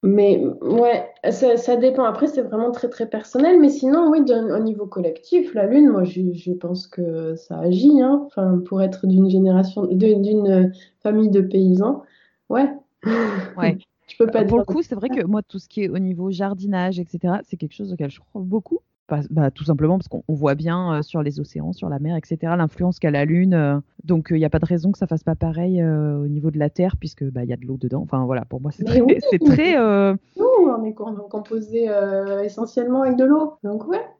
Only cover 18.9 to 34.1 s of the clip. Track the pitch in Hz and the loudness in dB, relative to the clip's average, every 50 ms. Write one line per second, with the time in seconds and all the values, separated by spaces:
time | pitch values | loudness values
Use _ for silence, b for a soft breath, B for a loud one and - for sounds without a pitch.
18.9 | _ _ _ _ 160 147 143 - - 156 151 135 135 - 151 147 165 135 151 156 | _ _ _ _ -6 -6 -4 -4 -2 0 0 0 -2 -4 -4 -4 -2 0 0 0
19.9 | 180 190 170 - - - - - 160 143 143 147 139 147 160 170 170 175 185 175 | 0 -2 -4 -8 -12 -14 -8 -6 -6 -2 0 -2 -2 -2 -2 -4 -4 -4 -4 -4
20.9 | 160 151 151 - - 170 156 147 147 147 147 - - 156 151 156 180 - - 180 | -4 -4 -6 -6 -6 -6 -4 -4 -6 -8 -10 -10 -10 -10 -10 -10 -10 -8 -8 -8
21.9 | 147 139 143 156 175 165 156 - 170 160 - 165 170 175 165 156 - - 180 180 | -6 -6 -6 -4 -6 -6 -6 -6 -8 -6 -4 -4 -2 0 -2 -2 -2 -2 -2 -2
22.9 | 180 - - 160 143 143 143 147 160 175 180 190 180 165 151 143 143 143 143 _ | -2 -2 -2 -2 0 0 0 0 2 2 2 2 2 2 2 2 0 -2 -4 _
23.9 | _ _ - 156 180 165 156 - 170 156 160 151 - 156 156 165 180 170 156 185 | _ _ -4 -2 -2 -2 0 0 0 0 0 2 0 0 0 0 -2 -2 0 -2
24.9 | 202 - - 165 165 160 _ - 160 - - 165 160 160 175 180 185 180 170 160 | -2 -2 -4 -4 -4 -4 _ -4 -4 -2 -4 -4 -4 -4 -2 -2 0 0 0 0
25.9 | 156 151 151 151 147 143 147 147 147 147 143 160 151 151 147 151 - - 180 185 | 0 0 -2 -2 -2 -4 -4 -4 -4 -2 -4 -4 -2 -2 -2 -4 0 0 -2 -2
26.9 | - - - 156 - _ 147 135 131 123 123 123 123 120 123 127 135 131 131 123 | -2 -4 -8 -10 -10 _ -8 -8 -6 -6 -6 -6 -8 -8 -8 -10 -10 -6 -6 -6
27.9 | 123 139 156 156 - 131 131 123 131 127 117 - - 131 131 147 147 - - 233 | -6 -6 -6 -4 -4 -4 -2 -2 -4 -4 -6 -8 -10 -10 -8 -8 -8 -8 -6 0
28.9 | 233 254 233 262 370 - - 571 - 175 320 294 262 240 302 359 349 285 233 220 | 2 4 6 6 4 4 2 0 0 2 4 4 4 4 4 2 2 2 2 2
29.9 | 208 202 196 196 196 196 _ _ _ - 403 494 523 466 359 294 247 226 220 220 | 2 2 2 2 0 -2 _ _ _ -2 2 2 4 6 4 4 2 -2 -4 -8
30.9 | 214 214 214 226 220 202 208 - - 214 208 - 220 226 214 214 220 233 233 220 | -8 -10 -10 -10 -10 -12 -14 -12 -12 -12 -10 -8 -8 -8 -8 -4 -4 -2 -2 0
31.9 | 208 202 202 196 196 196 196 196 196 196 202 208 202 - 226 233 - - 240 247 | 0 0 0 0 -2 -4 -2 -4 -4 -4 -4 -6 -6 -6 -8 -4 -4 -4 -2 0
32.9 | 254 262 269 262 254 247 262 269 294 311 311 302 302 _ - 202 208 220 220 294 | 0 0 0 0 2 2 4 4 4 4 2 -2 -6 _ -10 -8 -8 -8 -6 -4
33.9 | 359 415 466 - | -6 -6 -6 -10